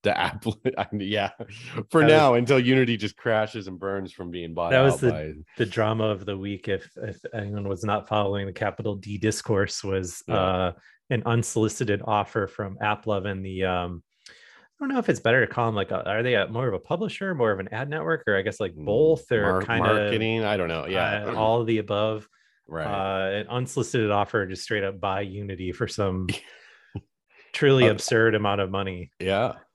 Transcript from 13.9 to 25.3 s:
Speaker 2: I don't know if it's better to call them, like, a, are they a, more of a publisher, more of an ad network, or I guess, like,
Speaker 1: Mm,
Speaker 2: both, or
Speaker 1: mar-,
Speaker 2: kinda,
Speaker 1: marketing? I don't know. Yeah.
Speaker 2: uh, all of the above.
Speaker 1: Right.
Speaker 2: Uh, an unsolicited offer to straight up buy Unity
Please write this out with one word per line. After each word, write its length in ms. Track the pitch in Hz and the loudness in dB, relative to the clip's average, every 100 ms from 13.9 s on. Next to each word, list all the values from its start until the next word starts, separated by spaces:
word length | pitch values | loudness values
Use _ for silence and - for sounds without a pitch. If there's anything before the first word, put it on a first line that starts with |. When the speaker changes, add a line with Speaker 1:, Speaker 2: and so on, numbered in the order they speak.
| 85 _ _ - | -8 _ _ -20
Speaker 2:
I 560 | - - - _ _ | -20 -20 -20 _ _
don't 60 | 277 | -4
know 80 | 262 | -2
if 100 | 233 | 0
it's 120 | 127 | 0
better 240 | 113 127 | 4 4
to 60 | 107 | 2
call 120 | - 117 | 0 0
them, 80 | |
like, 160 | 107 95 | 0 -2
a, 160 | 92 - | -4 -2
are 160 | 104 | -2
they 120 | 123 | 2
a, 120 | 113 95 | 2 0
more 200 | 113 127 | -2 -2
of 60 | |
a 40 | 92 | -4
publisher, 560 | - 170 214 - 196 | -4 -4 -4 -6 -6
more 160 | 165 113 | 0 0
of 100 | 98 | 0
an 80 | 95 | -4
ad 160 | 107 143 | -8 -6
network, 360 | 156 160 160 - | -6 -2 -2 2
or 80 | 98 | 0
I 60 | |
guess, 180 | 95 - | 0 -4
like, 140 | 95 | -6
Speaker 1:
Mm, 100 | 80 | -4
Speaker 2:
both, 480 | 76 110 156 160 - | 0 4 4 4 2
or 80 | 113 | 2
Speaker 1:
mar-, 220 | 101 92 | 2 2
Speaker 2:
kinda, 160 | 95 113 104 | 2 2 4
Speaker 1:
marketing? 560 | 107 104 110 113 113 | 2 2 0 0 0
I 140 | 107 101 | 0 0
don't 100 | 85 | 0
know. 180 | 82 73 | -2 -2
Yeah. 380 | 95 87 104 | 0 0 -2
Speaker 2:
uh, 100 | 104 | -4
all 280 | 110 110 117 | 0 2 2
of 40 | 117 | 2
the 120 | 110 | -2
above. 500 | 101 104 110 107 - _ _ _ _ | 0 0 0 -4 -10 _ _ _ _
Speaker 1:
Right. 140 | 80 | -6
Speaker 2:
Uh, 460 | 151 101 98 95 95 101 | -4 -2 -2 -2 -2 -4
an 60 | 107 | -4
unsolicited 600 | 123 127 - 120 127 107 | -4 -4 -4 -2 0 2
offer 360 | 101 101 113 95 | 2 2 0 -2
to 80 | |
straight 300 | 95 - 107 | -6 -4 -2
up 160 | 98 98 | -4 -4
buy 220 | 98 95 | -4 -4
Unity 500 | 101 | -6